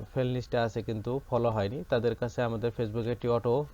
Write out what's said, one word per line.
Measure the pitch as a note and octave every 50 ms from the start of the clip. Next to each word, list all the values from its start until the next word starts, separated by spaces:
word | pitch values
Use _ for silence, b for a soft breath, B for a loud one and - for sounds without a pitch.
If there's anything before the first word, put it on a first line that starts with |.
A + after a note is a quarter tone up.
| G#2 -
ফ্রেন্ড | - C3+ B2+ B2+
লিস্টে | B2+ B2 - - C3
আছে | A#2+ A#2 A2 - A#2
কিন্তু | A2 - A2 A2 G2+ A#2+ B2+ C#3 - -
ফলো | C3 A#2 A#2+ A#2
হয়নি, | A2 A2 G2 G2 B2 D#3 F3+ -
তাদের | C#3 A#2 A2 A#2 A2+
কাছে | - B2 A2+ - -
আমাদের | A#2+ A2+ A2+ G#2+ A#2 A#2 -
Facebook | - A#2 G#2+ G#2+ A#2+ A2
একটি | A#2 A#2+ - -
অটো | A#2+ A#2+ A#2 A2 A#2+ A#2+ C#3+ D3 C#3+